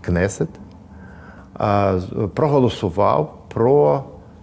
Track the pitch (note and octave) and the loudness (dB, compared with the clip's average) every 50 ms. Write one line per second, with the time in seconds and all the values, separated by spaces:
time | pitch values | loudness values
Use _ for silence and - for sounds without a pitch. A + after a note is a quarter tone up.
0 | - - F2 E2+ F2+ G#2 - - - E3 - - - - - - - - - - | -4 -2 0 2 2 0 0 -2 -6 -6 -6 -12 -20 -20 -20 -20 -20 -20 -20 -20
1 | - - - - - - - - - - - - - G#2+ G2+ G2+ G2+ G2 F#2+ F#2 | -20 -20 -20 -20 -20 -20 -20 -20 -20 -16 -8 -4 -2 0 2 2 2 2 0 0
2 | F2+ - - - A2+ F#2+ - - D#3 D3+ C#3+ C#3+ B2+ A2+ - - - F#2+ D#2+ G2 | -2 -4 -4 -4 -4 -4 -2 0 0 2 4 4 4 2 0 0 -4 -4 0 2
3 | G2+ G2 A#2 D3 D3+ D#3 - - - - - - A2+ B2 C#3 D3 D3 D3 C#3+ C#3 | 2 2 2 2 0 -2 -6 -16 -18 -8 -2 0 2 4 4 4 4 4 2 0
4 | C#3 - - - - - - - | -2 -8 -16 -20 -20 -20 -20 -20